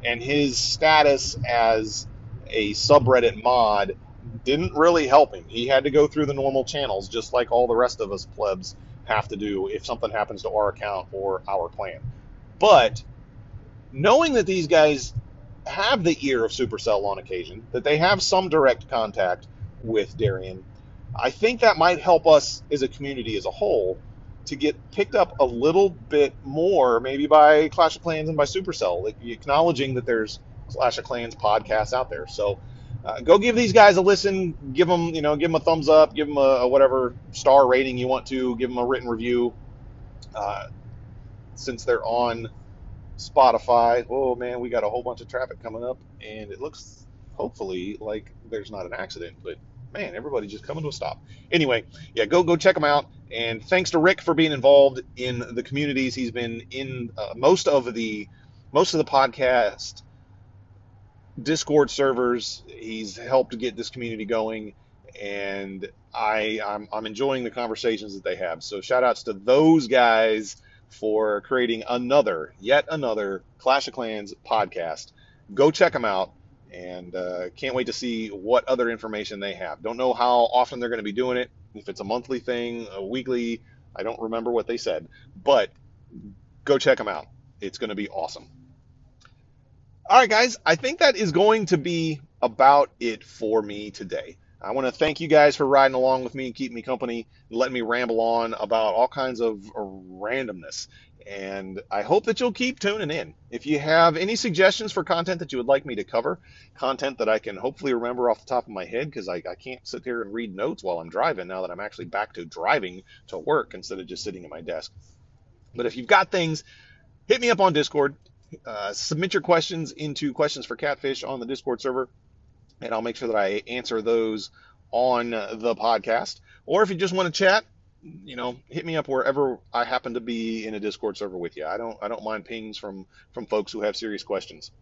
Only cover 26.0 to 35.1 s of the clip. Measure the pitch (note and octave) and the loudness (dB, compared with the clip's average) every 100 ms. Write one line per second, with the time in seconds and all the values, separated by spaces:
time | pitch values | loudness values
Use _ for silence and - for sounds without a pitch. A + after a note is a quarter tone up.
26 | - D3 C#3 - C#3 D3 F3 F#3 B2+ A#2 | -2 2 2 0 -10 -2 2 4 6 4
27 | B2+ C#3 D3 D#3 D3+ D3+ D#3 - E3 - | 0 -4 6 8 10 8 6 4 2 2
28 | E3+ D#3 D#3 D#3 C#3+ F#3+ F#3 - G2 F2 | -6 -4 -4 0 0 0 -6 -2 -2 -2
29 | G2+ - A#2 A2 C#3+ C#3+ E3+ C3+ C3+ B2+ | -4 -8 -12 -12 0 2 4 2 -2 -4
30 | A#2+ A2+ G#2+ - - - - A#2+ B2+ A2+ | -2 -2 -2 -8 -16 -20 -14 -2 -2 -2
31 | A2+ B2 A#2 G#2+ A2 A2 A2 A2 G#2+ B2+ | -8 -8 -8 -4 2 2 2 -2 0 -2
32 | B2+ C#2+ D2+ - G2+ G2 - - - - | -4 -8 -10 -4 -4 -4 -10 -18 -14 -12
33 | - A2+ B2 G3 A#3 A#3 A#3 G3+ G#3 F#3 | -8 -6 6 6 6 2 4 10 10 10
34 | F#3 G3 G3+ F#3+ F3+ - C#3 C3 F3 F3 | 4 4 2 -2 -4 -6 -8 0 2 4
35 | E3+ | 0